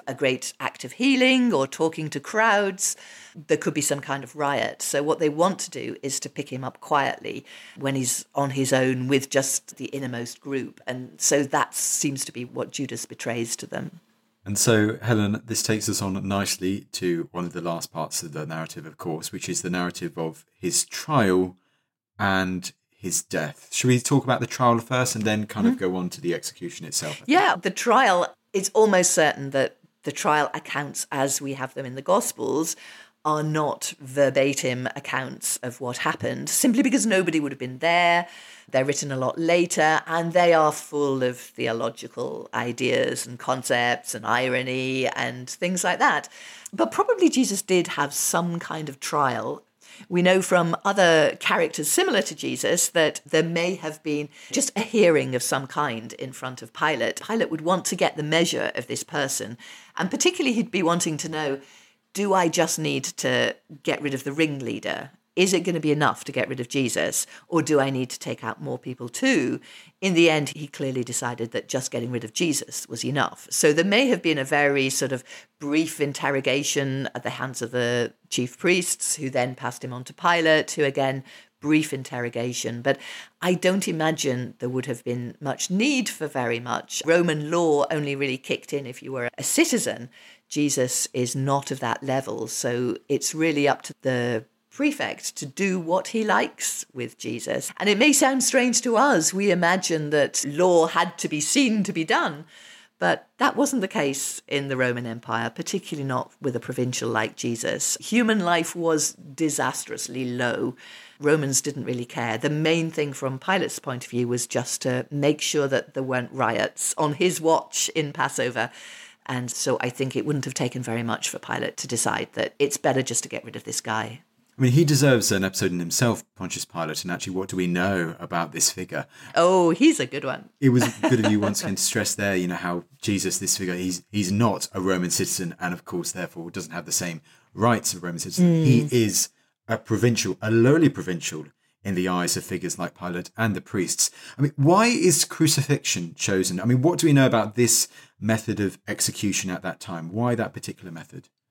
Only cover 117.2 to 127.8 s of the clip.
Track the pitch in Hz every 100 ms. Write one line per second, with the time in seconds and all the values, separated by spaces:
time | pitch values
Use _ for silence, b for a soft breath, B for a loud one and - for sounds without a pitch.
117.2 | 175 170 160 160 - - - - 147 -
118.2 | 135 - 123 120 120 B B B B B
119.2 | - 127 123 - 139 123 123 - 131 127
120.2 | 147 147 131 127 123 127 120 113 117 110
121.2 | - - - - - - 135 117 - -
122.2 | - - 110 - 143 - 151 127 131 117
123.2 | - - 117 123 - - - 110 110 120
124.2 | _ _ _ - 127 135 151 139 143 120
125.2 | 98 98 95 - 98 90 85 - 120 110
126.2 | - - 92 - - 85 80 76 90 87
127.2 | 95 92 95 92 90 87